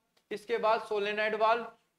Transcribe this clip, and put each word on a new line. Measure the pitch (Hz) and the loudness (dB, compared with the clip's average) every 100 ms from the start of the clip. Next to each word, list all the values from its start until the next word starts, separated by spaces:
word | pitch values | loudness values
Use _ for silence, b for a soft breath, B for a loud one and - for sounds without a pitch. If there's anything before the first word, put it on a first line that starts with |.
| _ _ _ | _ _ _
इसके | 208 - 226 | -12 -4 0
बाद | 214 220 | 2 2
सोलेनॉइड | 220 214 202 208 214 214 | 0 -2 -2 -2 -2 2
वाल्व, | 220 233 226 - _ | 2 2 -2 -14 _